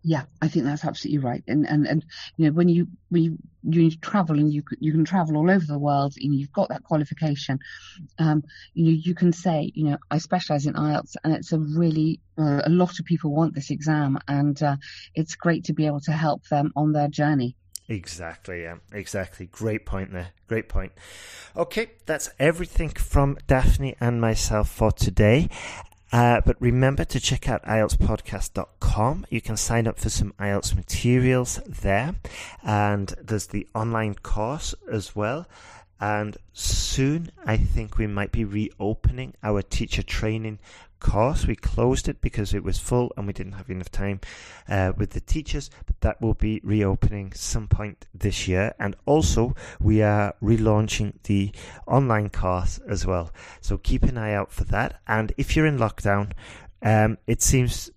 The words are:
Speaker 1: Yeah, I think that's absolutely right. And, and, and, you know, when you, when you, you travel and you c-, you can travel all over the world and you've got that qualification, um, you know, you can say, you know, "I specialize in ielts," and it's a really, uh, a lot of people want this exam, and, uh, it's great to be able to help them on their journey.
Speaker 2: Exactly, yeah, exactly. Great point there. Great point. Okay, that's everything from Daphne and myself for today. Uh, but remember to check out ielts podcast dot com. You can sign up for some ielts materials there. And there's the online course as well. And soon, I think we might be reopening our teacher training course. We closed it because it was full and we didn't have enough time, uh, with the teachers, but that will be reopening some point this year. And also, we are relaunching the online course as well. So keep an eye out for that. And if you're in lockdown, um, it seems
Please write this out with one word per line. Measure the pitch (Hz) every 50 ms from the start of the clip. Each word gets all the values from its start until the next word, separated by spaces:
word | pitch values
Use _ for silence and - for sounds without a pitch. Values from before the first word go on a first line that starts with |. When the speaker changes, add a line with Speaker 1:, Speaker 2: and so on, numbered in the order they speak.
| -
Speaker 1:
Yeah, | 160 160 143 135 - _ -
I | - 160
think | - 165 123
that's | 143 143 156 -
absolutely | 151 - - - - 151 147
right. | 131 120 120 - -
And, | - 117 151 147
and, | - 151 151 143
and, | - 147 160 - - - - - - _
you | - 160
know, | 151
when | 156 170 175
you, | 180 165 175 170 - - _ _
when | _ 175 170 160
you, | 165 156 - - - _ _ -
you | - 165 170 165 165
travel | 160 - - - - 208 180 160 156
and | 147 151 151
you | 147 147 147 -
c-, | - -
you | - 156
can | 151 165 156
travel | 156 180 190 165 156 151
all | 151 156 180
over | 196 196 165
the | 147 143 143
world | 147 147 143 139 139 143 139 -
and | - 143 143
you've | 135 143 143
got | - 202 190 -
that | - 147 -
qualification, | _ 170 151 147 - - - 160 156 143 139 - - 131 135 - - - - - - - 190 156 - _ -
um, | 165 156 151 151 151 - - - - _ _
you | 170 165
know, | 160 165 156
you | 156 180 170
can | - 175 175
say, | 165 - - 185 165 151 147 - -
you | - 156
know, | 147 143 - - _
"I | 147
specialize | 160 - - 190 180 - - 156 143 139
in | 147 -
ielts," | - 151 151 147 - - - - - -
and | 156 156
it's | - 151 - 170
a | 156
really, | 156 147 151 165 170 165 156 156 156 160 156 - _ _ _
uh, | - 156 147 143 143 -
a | 156
lot | 170 180 180 175 - -
of | 165
people | - 170 160 - 151 143
want | 156 165 156 -
this | - 139 -
exam, | 143 - 147 156 156 151 147 135 135 - -
and, | - 143 143 143 147 143 -
uh, | 156 143 139 143 - - - - - - _
it's | 156 160 160 -
great | _ - 175 165 160 -
to | - 151
be | 139 156
able | 151 147 143
to | 143 -
help | 151 156 160 151 - - _ -
them | 151 143 143 151 -
on | 139 151 151
their | 151 151 147
journey. | 143 139 - 147 147 151 135 123 123 - _ _ _ _ - _
Speaker 2:
Exactly, | - 113 98 85 - 80 85 87 82 82 - _ - 90 87 85
yeah, | 82 85 90 _ _
exactly. | 104 104 92 - - 101 92 - - - 92
Great | 87 - - 110 110 107 113 _
point | - 101 95 95 92
there. | 92 90 87 90 _ _ _
Great | _ 113 113 -
point. | - - 104 95 95 _ - - - - - - - - - - - -
Okay, | - 170 170 - 214 226 - - - -
that's | - 156 143 - - - -
everything | 135 160 165 170 180 - - - 165 147
from | - - - - - 143 139 139 139 - -
Daphne | - 135 131 135 - - - 139 135 - -
and | 123 120 120 117
myself | 117 113 110 107 - - 113 107 104 -
for | - - 113 107
today. | - - - 107 92 - 107 104 117 147 175 - - - - - - - - - - _ _ _
Uh, | - 120 120 120 120 110 -
but | - - _
remember | 123 120 123 127 131 135 139 139 -
to | - - 123
check | - - 131 120 - -
out | 117 - -
ielts | - 110 110 107 104 -
podcast | - - - 110 - - - - 95 - - -
dot | 98 80 _ _ _
com. | - - - 107 107 123 147 190 - -
You | - 113
can | - - 110
sign | - - - 123 117 113
up | 113 -
for | - - 110
some | - - 110 98 - -
ielts | 98 101 101 101 - - -
materials | - - - - - - 120 123 127 127 127 127 127 123 - - - -
there. | 208 - - - 98 98 101 123 160 208 - - - - - - - - -
And | - - 107 104 104 104 104 101 98 92 92 -
there's | - - 110 104 -
the | - - 104 - - _
online | 113 110 117 113 110 110 107 98
course | - - - 107 104 107 117 143 165 - - - - 403 302
as | 123 107 95 - -
well. | 104 104 107 131 160 180 - - - - - - - - _ _ _
And | 101 104 104 104 107 107 - - - - _
soon, | - - - - - - - - 135 135 139 151 170 170 165 _ - -
I | - 110
think | - - - - 117 110 101 -
we | 110 110
might | 104 101 101 101 98
be | - 117 113
reopening | 101 101 104 107 - - - 95 104 113 - - - 123 127 131 - - -
our | - 107 104 101 98
teacher | - - - 117 - - - -
training | - - - - 110 110 113 110 110 107 101 - - - - - _ _ _
course. | - - - 101 113 135 156 - -
We | 123 110
closed | - - - - - 117 123 131 127 -
it | 165 - -
because | - 127 - 113 104 - -
it | 101 -
was | 95 90 -
full | - - 120 123 123 - -
and | - 98
we | 101 98
didn't | - - 95 101
have | 98 92 -
enough | 95 92 90 -
time, | - - 101 101 101 92 - - - - - - - - _ -
uh, | - 98 92 92 -
with | - 110 -
the | - -
teachers, | - - - 156 143 - - 147 139 - - - -
but | - - -
that | - 110 - -
will | 113 110 110
be | - - 107 110 107 -
reopening | - 107 107 101 95 95 - - - 104 101 98 95 -
some | - - - - 120 107
point | - - - 104 104 90 _ - - -
this | 90 - 101 92 - -
year. | 95 92 92 101 - - -
And | - 98 95 - _
also, | - 143 156 151 - - 110 113 127 131 - - - - -
we | - 107 107 107
are | 107 104 104 104 104 101 - _
relaunching | 120 110 113 110 110 110 107 107 110 104 - - 113 101 - - -
the | - 101 98 98 101 - - - - - - -
online | - 127 135 139 123 113 107 104 98
course | - - - 92 90 90 92 - - - -
as | - 104 87 -
well. | 95 95 87 82 82 - - - - - -
So | - - 101
keep | - - - 131 127 -
an | 123 127
eye | 120 110 107 104
out | 101 95 -
for | - - -
that. | - - 101 127 - - - _
And | - 110 110 113 107 -
if | - 143 - -
you're | 160 156
in | 156 147
lockdown, | 131 117 107 - - - 104 101 101 101 101 - - - - - - - - - _
um, | - 107 110 107 107 110 110 - _
it | - 117 -
seems | - - - 131 123 120 - - - - _